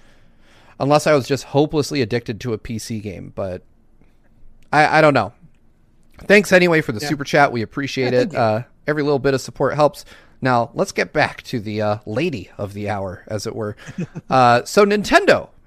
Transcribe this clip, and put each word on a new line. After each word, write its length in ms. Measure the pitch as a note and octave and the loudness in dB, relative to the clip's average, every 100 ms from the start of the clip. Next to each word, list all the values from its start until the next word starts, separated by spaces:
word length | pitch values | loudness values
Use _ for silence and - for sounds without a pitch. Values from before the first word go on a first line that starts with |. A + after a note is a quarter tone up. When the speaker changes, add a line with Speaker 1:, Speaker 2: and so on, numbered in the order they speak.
| _ _ _ _ _ _ _ - | _ _ _ _ _ _ _ -6
Speaker 1:
unless 280 | C3+ D3+ D#3+ | 0 0 2
I 80 | |
was 120 | D3 A#2 | 0 0
just 180 | C3+ | -6
hopelessly 580 | - C3+ D3+ D#3 C3 D3 | -2 -2 0 -2 -4 -4
addicted 380 | G#2+ A#2+ - G2+ | -4 -4 -6 -10
to 100 | B2 | -8
a 60 | G#2+ | -8
P 200 | - A2+ | -8 -10
C 220 | - A2 | -8 -10
game. 320 | G#2 F2+ F#2+ | -10 -14 -14
But 280 | - G2 F#2 - _ _ _ _ _ _ _ - - - | -10 -8 -10 -14 _ _ _ _ _ _ _ -20 -20 -2
I, 280 | D3 D3+ D3+ | 2 4 6
I 20 | |
don't 140 | D#3 | 4
know. 180 | C3 G2+ - - _ _ _ _ _ _ - | 4 0 -8 -20 _ _ _ _ _ _ -14
Thanks 340 | - G3+ - | 4 4 6
anyway 300 | F#3 F3 D#3+ | 4 4 2
for 100 | D3 | 0
the 80 | G#2+ | -6
Speaker 2:
Yeah. 80 | D3 | -4
Speaker 1:
super 160 | C#3+ | -6
chat. 280 | C#3 D#3 C#3+ | 0 2 2
We 100 | A#2+ | 0
appreciate 500 | G#2 C#3+ C#3 C3+ B2 | -6 -6 -6 -4 0
Speaker 2:
Yeah, 80 | B2+ | 0
Speaker 1:
it. 20 | |
Speaker 2:
thank 80 | F3 | 0
you. 40 | C#3 | 0
Speaker 1:
Uh, 240 | A2+ G#2+ - _ - | 0 0 -6 _ -4
every 160 | D3+ | -2
little 160 | C#3+ C#3 | 0 0
bit 140 | C3+ | 0
of 80 | C3 | -2
support 340 | - - C3+ A#2 | -4 -4 -2 2
helps. 280 | D3 - - - _ _ | 2 0 -14 -20 _ _
Now, 300 | C3 A#2+ A2+ | 0 0 0
let's 180 | - G3 | -4 -4
get 200 | - - | -4 -4
back 300 | D3+ A#2+ - | 0 -2 -4
to 140 | - B2 | -10 -8
the, 240 | G#2 G#2+ | -6 -4
uh, 160 | G#2+ G#2 - | -2 -4 -6
lady 440 | A2 F3 A#2+ F2+ - | -4 -4 -6 -12 -12
of 160 | G2+ | -12
the 160 | G#2 G2+ | -8 -6
hour, 360 | G2+ F#2+ G2+ - | -6 -8 -12 -10
as 200 | G#2+ A2+ | -10 -8
it 100 | A2 | -8
were. 200 | G#2+ G#2+ - - | -8 -10 -14 -12
Speaker 2:
<laughs> 340 | E3 - - | -10 -12 -2
Speaker 1:
Uh, 320 | C3 B2 A#2+ | 4 6 4
so 200 | - G3+ | 4 4
Nintendo 640 | G3+ G#3 - E4 G4 A2+ - - | 4 2 2 4 4 2 0 -16